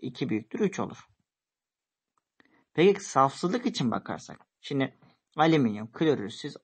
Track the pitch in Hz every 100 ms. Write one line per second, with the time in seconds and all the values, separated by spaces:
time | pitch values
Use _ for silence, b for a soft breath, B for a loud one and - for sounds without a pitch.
0 | - - 131 110 - 226 208 - 95 -
1 | - _ _ _ _ _ _ _ _ _
2 | _ _ _ _ b b b - 185 196
3 | - 135 135 - 175 240 254 - 123 101
4 | - 85 - 71 _ _ - 139 131 b
5 | b b _ - 160 160 120 104 110 -
6 | 160 123 101 - 147 -